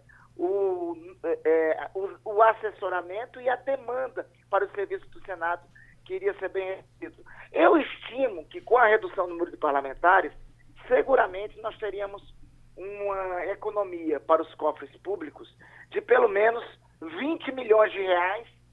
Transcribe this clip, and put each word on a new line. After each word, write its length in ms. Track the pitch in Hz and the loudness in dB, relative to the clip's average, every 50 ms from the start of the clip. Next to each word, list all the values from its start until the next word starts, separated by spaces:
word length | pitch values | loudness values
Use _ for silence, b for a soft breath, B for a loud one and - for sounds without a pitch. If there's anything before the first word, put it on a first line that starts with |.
| _ b b b b b _ | _ b b b b b _
o, 580 | - 170 180 196 202 196 190 185 180 175 170 170 165 165 180 190 - - | -4 -2 -2 0 0 0 0 0 -2 -4 -6 -8 -10 -12 -18 -18 -8 -4
é, 640 | 165 160 160 - 156 160 160 160 160 156 - 147 - - | -4 -4 -2 2 2 2 4 2 2 0 -2 -4 -8 -8
o, 160 | 190 196 190 175 - _ | -8 -8 -8 -10 -12 _
o 160 | 220 208 202 226 | -4 4 6 6
assessoramento 960 | 220 214 - - 208 - - 202 185 180 180 170 175 185 214 247 247 - 254 | 6 6 2 -4 -8 -8 -6 -6 -4 -4 -4 -6 -6 -10 -10 -10 -10 -14 -6
e 80 | 247 262 | -2 -2
a 80 | 349 | -2
demanda 720 | - - 269 269 262 233 226 247 254 262 254 - - - - b b b _ | -2 -2 -4 -4 -4 -4 -8 -6 -6 -6 -6 -8 -10 -12 -12 b b b _
para 160 | 196 196 196 | -2 -2 -2
o 40 | 196 - | -2 -4
serviço 360 | 202 196 190 190 190 - - | -8 -8 -6 -8 -12 -12 -16
do 160 | - - - | -20 -18 -14
Senado, 420 | 202 185 170 165 170 175 180 - _ b b b b b b _ | -12 -10 -6 -4 -4 -4 -6 -8 _ b b b b b b _
que 100 | - 185 | -10 -10
iria 240 | 190 190 202 190 - | -4 -4 -4 -4 -4
ser 120 | 190 180 | -8 -6
bem 340 | - 196 190 185 190 - - _ _ _ | -6 -6 -6 -6 -10 -12 -14 _ _ _
reduzido. 260 | 120 113 - - - B B B B B | -16 -16 -16 -20 -20 B B B B B
Eu 280 | - - - - - - | 2 4 6 6 6 6
estimo 680 | - - - - - - 220 262 269 240 196 160 147 - | 4 0 -6 -12 -14 -12 -4 -2 -2 -2 -2 -6 -12 -14
que 120 | - 175 | -14 -14
com 160 | - - 214 | 0 2 6
a 100 | 247 240 | 6 8
redução 380 | 214 214 214 185 180 - 196 175 | 6 6 4 2 -2 -4 -4 -4
do 80 | 175 175 | -4 -4
número 180 | 170 170 156 | -6 -6 -6
de 60 | 151 | -4
parlamentares, 760 | - - 151 143 139 135 135 - - - 175 190 190 151 147 - - - - - _ - - - - - | -4 -2 0 0 0 -2 -4 -6 2 4 6 6 6 4 0 -6 -14 -20 -20 -20 _ -20 -20 -20 -20 -4
seguramente 720 | - 247 - - 254 269 254 226 196 180 190 208 208 - 208 220 | 0 0 2 2 4 4 4 4 2 -2 -8 -10 -10 -12 -10 -10
nós 160 | 214 - - | -10 -10 -8
teríamos 440 | 214 202 190 202 202 202 202 196 - - - - - - - _ - - _ | -8 -8 -6 -6 -8 -8 -10 -14 -18 -20 -20 -20 -20 -20 -20 _ -20 -20 _
uma 680 | - 180 196 208 202 202 202 196 190 190 185 180 180 160 | -16 -14 -14 -10 -6 -6 -4 -4 -4 -4 -6 -6 -6 -6
economia 720 | 185 202 202 - 214 214 208 202 190 180 170 165 156 151 135 | -6 -6 -6 -8 -6 -4 -4 -4 -4 -6 -6 -4 -4 -4 -4
para 220 | - - 160 160 160 | 2 2 4 4 4
os 120 | - - | -2 -6
cofres 380 | - 151 151 143 - 143 131 - - | -4 -2 -2 -2 -2 -10 -16 -16 -12
públicos 580 | - 175 202 180 156 143 - - 117 - _ B B B B B B B | -6 -6 -6 -6 -6 -12 -14 -16 -20 -20 _ B B B B B B B
de 140 | - 202 - | -6 -6 2
pelo 260 | - 233 247 247 214 | 4 6 6 6 4
menos 340 | 190 196 214 226 233 233 - - - _ _ _ _ _ | 4 4 4 4 2 0 -6 -12 -18 _ _ _ _ _
vinte 500 | 160 160 - 185 254 302 330 - - 277 262 | -14 -12 -8 -6 -4 -4 -4 -4 -6 -8 -8
milhões 380 | 262 247 220 214 220 214 - - | -8 2 4 6 6 6 4 2
de 100 | 196 190 | -2 0
reais 440 | 185 180 175 175 185 202 233 233 - _ _ _ _ | 2 2 2 2 0 -2 -4 -8 -14 _ _ _ _